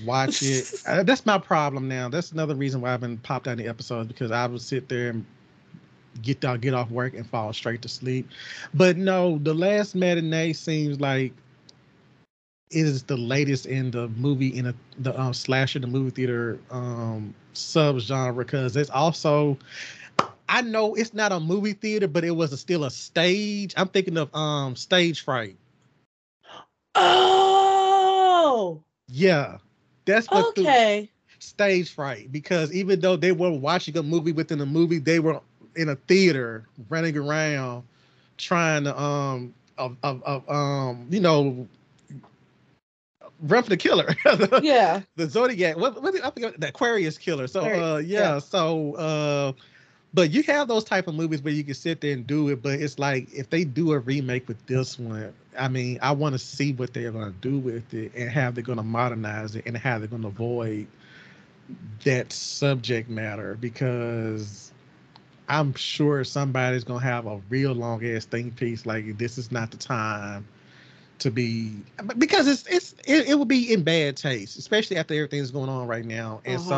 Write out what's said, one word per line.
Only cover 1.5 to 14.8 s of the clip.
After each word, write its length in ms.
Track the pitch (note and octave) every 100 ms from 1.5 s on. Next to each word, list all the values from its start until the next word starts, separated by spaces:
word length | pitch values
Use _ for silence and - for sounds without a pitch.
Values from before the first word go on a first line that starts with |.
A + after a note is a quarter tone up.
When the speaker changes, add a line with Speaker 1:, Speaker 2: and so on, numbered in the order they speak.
| E3 D3 C3+ C3
Speaker 1:
now. 200 | B2+ B2
That's 240 | D3+ E3+
another 220 | D#3+ D#3 C3+
reason 240 | C#3 C3
why 80 | B2
I 20 |
haven't 320 | B2 B2 A2+
popped 240 | - B2+ C3
out 60 | A#2
any 80 | A2+
episodes, 400 | A2+ B2 A#2+ A2
because 240 | A#2 A#2
I 140 | A2+ B2
would 160 | A#2+
sit 280 | A#2 C3 B2+
there 200 | B2 A#2+
and 160 | A2+ G2+ - _ _ _ - _ _ _ A#2+
get, 220 | A2+ C3+ C3+
uh, 100 | A#2+
get 160 | C3 B2+
off 160 | A#2
work 220 | A#2+ B2+ A2+
and 100 | A2+
fall 260 | A#2+ A2
straight 300 | A2 A#2 A2+
to 80 | A#2
sleep. 400 | - B2+ C3 B2 - - - - D3
But 200 | F#3 F3
no, 420 | F#3+ F#3+ F3+ D#3
The 140 | D3 D#3
Last 400 | F#3 G#3 G3+ F#3
Matinee 580 | F3+ E3+ D#3+ D#3+ E3
seems 480 | D#3 - D#3 D3+ C#3
like 320 | C#3 C3+ B2+ - _ _ _ - _ _ _ _ _ _ _ _ _
it 80 | D#3+ D#3
is 180 | C3
the 140 | - C3
latest 480 | A#2 C#3 C#3+ C3+ -
in 240 | C3+ B2+
the 160 | A#2+ A#2+
movie, 460 | A2 C#3 C3+ C3 B2+
in 100 | B2
a, 80 | A#2+